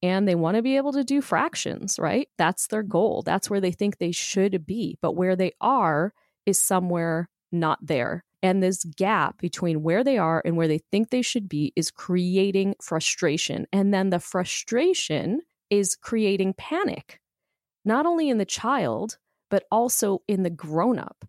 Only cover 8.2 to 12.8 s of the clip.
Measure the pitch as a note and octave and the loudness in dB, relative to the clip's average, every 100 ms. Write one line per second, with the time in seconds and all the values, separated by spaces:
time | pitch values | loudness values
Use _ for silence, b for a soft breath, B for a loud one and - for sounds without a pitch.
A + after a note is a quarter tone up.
8.2 | - _ F#3+ F#3+ F#3 F#3 F3 D3+ F#3+ G#3+ | -10 _ 2 4 2 0 -6 -2 0 2
9.2 | D3 - F3 - F3 D#3+ D#3 F3+ B3+ B3+ | 0 -2 -8 -4 -2 0 2 2 2 2
10.2 | D#3+ E3 - E3 E3 D#3 - G3 A3 B3+ | 2 0 0 0 2 0 0 -2 0 0
11.2 | B3 B3 G3 D3+ D3 - D#3+ - - F3+ | 0 -2 -4 -2 -2 -2 -4 -6 -2 0
12.2 | F3+ F#3 G3 G3 G3 G3 | 2 2 2 2 0 -2